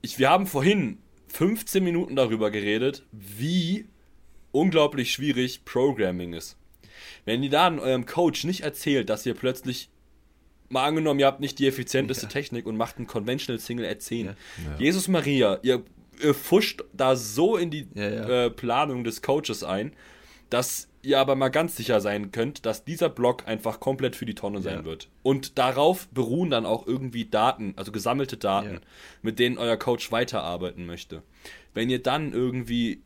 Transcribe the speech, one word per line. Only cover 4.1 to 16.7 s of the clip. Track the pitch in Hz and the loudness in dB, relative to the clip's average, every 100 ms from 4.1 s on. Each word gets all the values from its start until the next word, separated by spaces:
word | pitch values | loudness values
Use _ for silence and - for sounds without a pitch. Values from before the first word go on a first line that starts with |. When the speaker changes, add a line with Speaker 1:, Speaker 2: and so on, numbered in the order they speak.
| - - - - | -20 -20 -20 -2
Speaker 1:
unglaublich | 135 147 160 147 143 120 | 2 4 6 4 2 -2
schwierig | - 147 123 127 - - | -2 0 0 0 -4 -4
Programming | 123 139 117 95 90 87 | 2 2 2 0 0 -6
ist. | 85 - - _ _ - - - - - | -10 -12 -18 _ _ -20 -20 -20 -14 -4
Wenn | 117 | -2
ihr | 139 | 2
dann | 147 180 160 | 4 4 2
eurem | 127 131 123 | 0 0 -2
Coach | - 175 - 147 | 2 2 2 -4
nicht | 185 | -4
erzählt, | 151 - - 139 104 | -6 -4 0 0 0
dass | 107 127 | -2 -2
ihr | |
plötzlich, | 113 127 127 131 123 - _ _ _ _ _ _ _ _ | -2 -2 -2 -6 -8 -10 _ _ _ _ _ _ _ _
mal | 127 143 | 0 2
angenommen, | 156 156 139 | 2 2 6
ihr | 139 | 4
habt | 135 | 4
nicht | 143 - | -6 2
die | 135 | 2
effizienteste | 131 120 131 123 131 104 | 2 -2 0 0 -4 -4
Speaker 2:
Ja. | |
Speaker 1:
Technik | 139 147 117 113 | -6 -6 -6 -4
und | 110 | -2
macht | 117 - | -4 -4
einen | 117 | -6
Conventional | 117 104 131 - 117 | -6 -4 -4 -4 -6
Single | - 120 101 | -6 -6 -4
at | 104 | -6
zehn. | - 120 98 | -6 -4 -4
Speaker 2:
Ja. | |
Speaker 3:
Ja. | 101 - - 80 76 | -8 -16 -12 -10 0
Speaker 1:
Jesus | 139 185 185 | 2 2 2
Maria, | 180 139 139 110 95 | 0 2 4 4 4
ihr, | 123 123 - - _ - | 2 0 0 -20 _ 0
ihr | 147 | 2
fuscht | 139 - 185 214 | 2 6 4 4